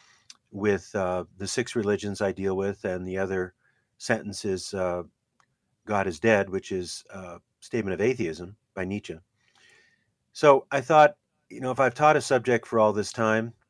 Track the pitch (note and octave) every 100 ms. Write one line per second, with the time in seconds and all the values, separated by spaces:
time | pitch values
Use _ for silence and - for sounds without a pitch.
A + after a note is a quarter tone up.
0 | _ _ - - _ G2+ G#2 G2 - G#2
1 | F#2 F2+ E2+ F#2 G2 - B2 B2 G2+ G2+
2 | G#2 G2 G2+ F#2 F#2+ F#2+ G2 G2+ G2+ F#2
3 | F#2 F#2 F#2+ F#2+ F#2 - _ _ _ _
4 | - A2+ G#2 F#2+ G#2 F#2+ - G2 F#2 F2+
5 | E2 _ _ _ _ _ _ _ - G#2
6 | F#2+ E2+ A2+ G#2+ G2 F#2+ - F#2+ F2 -
7 | - G2 F#2 E2+ _ _ - A#2+ G2 F2+
8 | A2+ B2+ F2+ D#2+ F2+ G#2 _ - F#2 G2+
9 | - E2 _ _ _ _ _ _ _ _
10 | _ _ _ - D3+ C#3 - C#3+ B2 D#3
11 | D3 - _ _ _ A2+ B2+ B2 C3 B2+
12 | D3+ D3 B2 C3 A#2+ A#2 - A#2 G#2+ G#2
13 | G2 - A2 A2 A#2 -